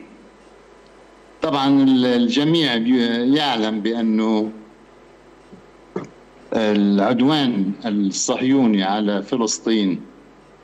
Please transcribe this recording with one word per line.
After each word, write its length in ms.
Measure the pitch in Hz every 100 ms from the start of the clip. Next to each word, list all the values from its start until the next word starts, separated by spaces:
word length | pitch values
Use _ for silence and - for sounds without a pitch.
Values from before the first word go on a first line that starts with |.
| - -
<clears throat> 1200 | - - - - - - - - - - - -
طبعاً 420 | 160 139 139 139
ال-، 220 | 135 131 127
الجميع 720 | 120 120 135 151 170 139 113
بي-، 580 | 117 127 117 117 123 151
يعلم 440 | 143 113 110 110
بأنه 680 | 110 117 113 110 110 107 110 - - - - - - - - - - - - - - - - - - - -
العدوان 1160 | 113 107 104 101 101 98 117 135 151 131 101 95 101 113
الصهيوني 1000 | 104 98 - - 117 127 139 117 101
على 400 | 95 107 101 98
فلسطين 760 | 98 127 110 - 117 110 95 78 - - - - - -